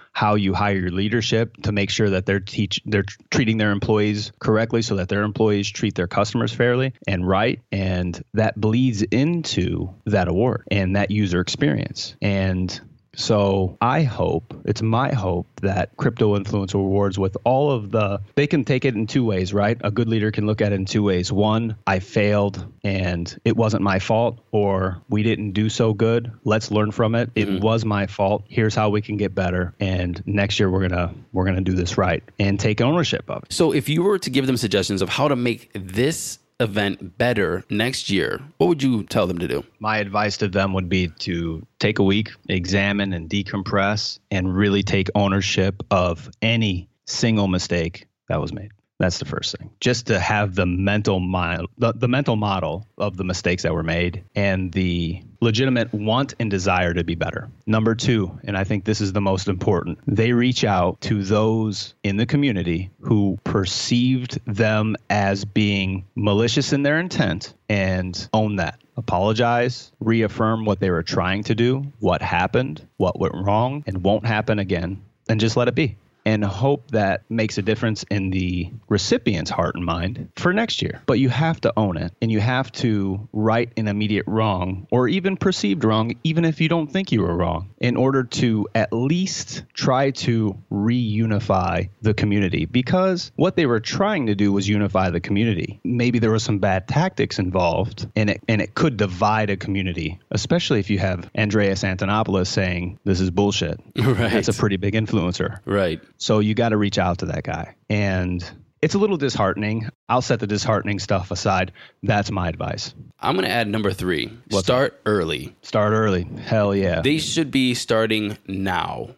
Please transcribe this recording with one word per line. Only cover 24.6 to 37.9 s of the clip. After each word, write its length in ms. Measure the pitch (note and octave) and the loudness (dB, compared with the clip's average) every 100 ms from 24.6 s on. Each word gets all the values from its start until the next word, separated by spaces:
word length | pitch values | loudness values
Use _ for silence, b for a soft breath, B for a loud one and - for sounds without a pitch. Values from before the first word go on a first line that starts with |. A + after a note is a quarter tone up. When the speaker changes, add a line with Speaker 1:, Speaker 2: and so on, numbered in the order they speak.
| G2+ F#2+ F#2+ F2 - | 2 2 0 -4 -4
Speaker 1:
we 120 | G#2+ | 0
didn't 300 | A2 G2+ G#2 | 0 0 -2
do 180 | F#2+ A2 | 0 0
so 240 | - A2+ | 2 0
good. 380 | G#2+ A2+ A#2 A#2 - | 2 2 2 -2 -6
Let's 280 | G#2+ A2 - | 0 0 2
learn 180 | G#2+ G#2+ | 0 0
from 240 | G#2+ A2 | 2 0
it. 160 | A#2 A#2+ A2 | 2 -2 -2
It 120 | G2+ | 0
Speaker 2:
Mm-hmm. 160 | F#2+ | 0
Speaker 1:
was 220 | A2 A2+ G#2+ | 2 0 0
my 220 | G2+ G2 | -2 -2
fault. 380 | - G2 G2+ - | 0 0 0 -2
Here's 260 | - G#2+ | 0 0
how 160 | A2 G#2+ | 2 0
we 140 | G#2+ | 0
can 140 | G#2+ G#2 | -2 -4
get 180 | G2+ F#2+ | -2 -2
better. 400 | F2+ F2+ F2 - | -2 0 -4 -4
And 400 | G2 F#2 F2 F2 - | -2 0 -2 -4 -4
next 340 | G2+ G2 - | -2 0 2
year 120 | G2 | 2
we're 160 | F#2 F2+ | 2 0
gonna, 260 | F2 F2 - - | 0 -2 -6 -8
we're 120 | F#2 F#2 | -2 0
gonna 160 | F#2 | 0
do 120 | F#2 | 0
this 260 | F2+ F2 - | 0 0 0
right 240 | F2+ E2 - - | 2 0 -4 -2
and 200 | G2 G2 | 0 2
take 220 | A2 G#2+ | 0 2
ownership 480 | A#2+ E3+ - - - | 2 2 0 -4 -6
of 140 | - | -10
it. 100 | - | -8
Speaker 2:
So 200 | - D#3+ | 0 2
if 160 | D#3 C#3 | 2 0
you 120 | D#3 | 0
were 160 | F#3+ F#3+ | 2 0
to 120 | - | 0
give 160 | C3+ C3 | 0 0
them 100 | B2+ | 0
suggestions 460 | A2 G2 F#2 F#2+ | 2 2 2 0
of 60 | F#2 | 0
how 180 | - C#3+ | 0 0
to 80 | C3 | 2
make 340 | B2 A2 - G2+ | 0 -2 -8 -14
this 640 | F#2 F#2+ C#3 D#3+ - - _ - | -6 0 0 -2 -10 -12 _ -4
event 580 | A2+ G2+ G2+ - F#2 - | -2 0 0 -2 -10 -2
better 460 | A#2+ A2 E2+ F2 - | 0 2 0 -2 -4
next 400 | G#2 A#2+ | -2 -2